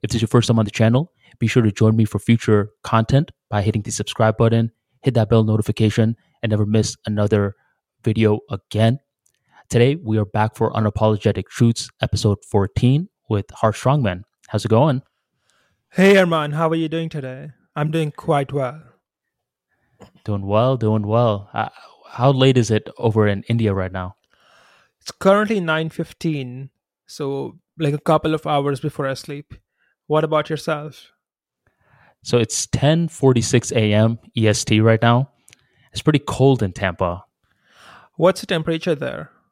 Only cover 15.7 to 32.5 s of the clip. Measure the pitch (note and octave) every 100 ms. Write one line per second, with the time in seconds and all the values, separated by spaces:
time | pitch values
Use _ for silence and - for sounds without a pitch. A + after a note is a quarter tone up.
15.7 | _ _ - F#3+ G3 F3+ E3 D3 D3+ D#3+
16.7 | E3 D#3+ D#3+ E3 D#3 C3 C3 D3 - _
17.7 | - D3+ E3 D#3 - - D3 C#3 C#3+ B2+
18.7 | D3+ - _ _ _ _ _ _ _ _
19.7 | _ _ _ - _ - G2+ G2 G#2 B2
20.7 | C3+ A2 A2 G#2 A2 A#2+ G2+ G2+ A2 A2
21.7 | - - _ - - B2+ C3+ C3 B2+ A2+
22.7 | G#2+ - - A#2 G#2+ G#2 G2+ - A#2 A2+
23.7 | G2 F#2 F#2 F#2 - _ _ _ _ _
24.7 | _ _ _ - - G3 G3+ G#3+ G#3+ E3+
25.7 | D#3 D#3+ - E3 - E3+ D3+ B2+ B2+ C3+
26.7 | _ _ _ _ - C#3+ C#3 C3+ - _
27.7 | - D3+ D3 - D#3 D#3+ D#3 D#3 D3 C#3+
28.7 | C#3 D#3 - C#3 C3+ - C#3+ - - _
29.7 | _ _ _ _ D3+ D3+ D3+ D3 D3+ -
30.7 | D3+ D3+ - - _ _ _ _ _ _
31.7 | _ _ _ _ _ - B2 A2+